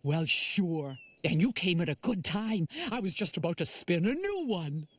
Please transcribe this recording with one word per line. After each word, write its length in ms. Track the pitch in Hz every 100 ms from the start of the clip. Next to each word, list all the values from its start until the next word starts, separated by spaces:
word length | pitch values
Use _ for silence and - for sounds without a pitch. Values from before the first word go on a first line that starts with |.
Well, 220 | 143 156 160
sure. 720 | - - - 185 160 143 135 - -
And 180 | 156 160
you 120 | 214
came 260 | - 185 165
at 80 | 165
a 80 | 143
good 300 | - 220 151
time. 420 | 190 220 214 160 311 349
I 80 | 240
was 140 | 190
just 240 | 143 208 -
about 180 | 165 170
to 80 | 156
spin 400 | - - 175 185
a 80 |
new 300 | 285 392 403 302
one. 420 | 196 156 147 151